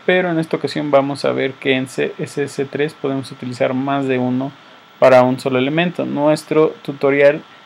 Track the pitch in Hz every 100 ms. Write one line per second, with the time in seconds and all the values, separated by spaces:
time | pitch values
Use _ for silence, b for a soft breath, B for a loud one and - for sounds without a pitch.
0 | - 185 180 165 165 156 143 151 147 139
1 | 139 135 135 127 135 127 143 131 131 -
2 | 147 - 151 - 143 - 135 139 147 -
3 | 143 135 131 135 127 123 131 131 139 139
4 | 135 127 123 127 139 - B B - -
5 | 131 127 127 127 135 127 131 156 175 170
6 | 127 143 147 151 - 156 156 - - 139
7 | 139 139 143 156 - B